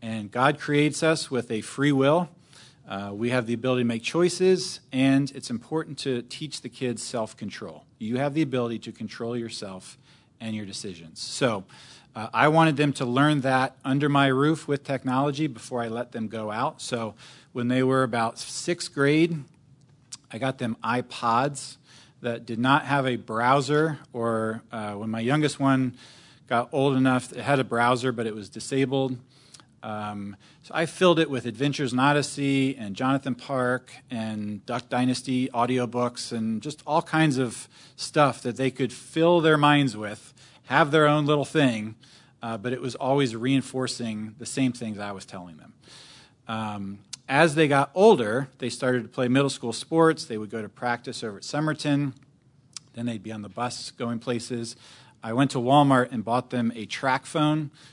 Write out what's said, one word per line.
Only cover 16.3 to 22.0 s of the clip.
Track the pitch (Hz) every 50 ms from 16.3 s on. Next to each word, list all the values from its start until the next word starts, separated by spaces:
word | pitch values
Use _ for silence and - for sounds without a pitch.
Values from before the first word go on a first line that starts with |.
| 113 110 107 107 104
out. | 113 131 151 - -
So | - - 127 117 113 107 104 - - - - - - _ -
when | 123 120
they | 120 127 131 131
were | 131 131 131 131
about | 120 107 113 117 117 - -
sixth | - - - - - 170 175 170 - - -
grade, | 143 139 139 151 156 165 170 170 151 135 - _ _ _ _ - _ _ _ _ _ _ - - - _ -
I | - 113
got | 131 135 131 -
them | 127 113 117 - -
iPods | 110 120 123 120 - - - 123 117 113 120 131 147 143 - - - - _ _ _ - -